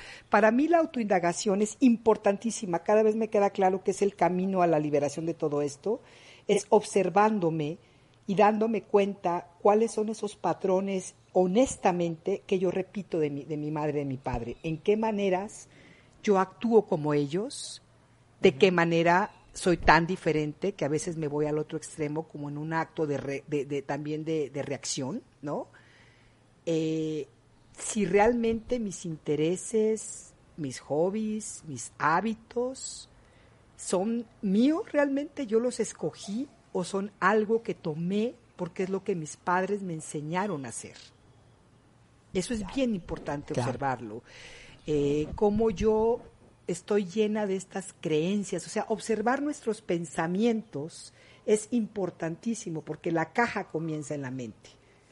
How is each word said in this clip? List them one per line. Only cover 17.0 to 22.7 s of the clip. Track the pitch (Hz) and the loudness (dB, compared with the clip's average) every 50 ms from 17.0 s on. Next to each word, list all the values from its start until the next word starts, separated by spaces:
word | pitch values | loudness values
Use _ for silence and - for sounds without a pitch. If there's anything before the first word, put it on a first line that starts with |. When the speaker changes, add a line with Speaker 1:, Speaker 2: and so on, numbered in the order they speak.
| 147 151 147 | 0 2 2
Speaker 1:
ellos? | 147 147 139 147 185 214 285 - - - - - - _ _ _ _ _ _ _ _ _ _ _ - - | 2 0 0 -2 -4 -6 -6 -8 -12 -12 -12 -14 -16 _ _ _ _ _ _ _ _ _ _ _ 2 4
¿De | 190 127 | 4 4
qué | 135 190 190 180 | 6 4 4 6
manera | 175 170 170 170 165 165 170 170 185 208 - - - _ - - | 6 4 4 4 4 4 6 4 4 4 0 -4 -12 _ -20 -12
soy | - - 190 170 | -2 0 2 2
tan | 160 - - 151 160 170 | 4 6 6 6 6 6
diferente | 165 190 - - 170 151 156 151 151 147 - - 190 202 | 2 -2 -2 -2 -2 0 0 -2 -4 -4 -6 -6 -6 -4
que | - 165 | -2 -2
a | 139 | -2
veces | 151 151 - 180 165 160 | -2 -2 -2 -4 -6 -4
me | 156 143 | -4 -4
voy | 143 151 151 | -2 -2 -2
al | 147 151 151 | -2 -2 -2
otro | 151 151 165 | -4 -4 -8
extremo | 151 - - - 160 151 147 151 156 160 | -10 -10 -10 -8 -6 -6 -4 -4 -6 -8
como | - - 147 143 143 | -8 -10 -12 -10 -10
en | 147 | -8
un | 147 151 160 | -8 -6 -4